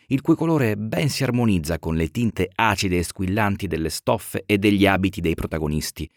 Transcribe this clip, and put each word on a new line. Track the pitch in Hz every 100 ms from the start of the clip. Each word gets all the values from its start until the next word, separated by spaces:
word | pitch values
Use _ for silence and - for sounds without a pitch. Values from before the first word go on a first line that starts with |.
| -
il | 135
cui | - 160
colore | 165 160 120 104
ben | 107 170 156
si | -
armonizza | 131 120 117 95 78 82
con | - 82
le | 82
tinte | 87 117 - 90 -
acide | 113 98 98 90
e |
squillanti | 87 - 95 101 104 98 98
delle | 80 80
stoffe | - - 113 - - -
e | 104
degli | 104 101 95
abiti | 95 95 90
dei | 82 82
protagonisti, | - 80 78 76 - - 78